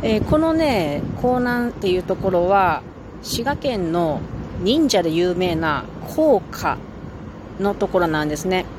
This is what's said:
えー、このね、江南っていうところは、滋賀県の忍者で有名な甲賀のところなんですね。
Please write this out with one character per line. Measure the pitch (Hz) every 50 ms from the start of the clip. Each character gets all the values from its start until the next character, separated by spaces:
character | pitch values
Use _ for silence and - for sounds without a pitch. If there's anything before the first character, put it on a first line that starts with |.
| -
え | 226 220 214
ー、 | - -
こ | 311 311
の | 320 330 320
ね、 | 320 320 294 254 202 165 147 143 147 - - - -
江 | - 247 247 254
南 | 247 247 240 240 240 240
っ | 233
て | - - 190
い | 180 180
う | 175
と | 170 190
こ | 160 170 190
ろ | 185 175 175 180
は、 | 202 196 190 175 156 139 - - - - - - - - -
滋 | - - - 233
賀 | 262 294
県 | 294 - 285 247 208 180 165
の | 165 175 170 160 147 143 156 - - - - - - -
忍 | 175 190 247 320 320 262
者 | - 196
で | 175 170
有 | 156 170 175 180 180
名 | 175 185 180 170
な | 156 160 160 147 135 - - - - - - -
甲 | - 311 311 262 196 - -
賀 | - - - 160 135 - - - - - - - - - - - - - - - - -
の | 190 202 202
と | - 202 185
こ | - 185
ろ | 175 165
な | 156 151 151
ん | 151
で | 151 151
す | - 185
ね。 | 185 185 180 - -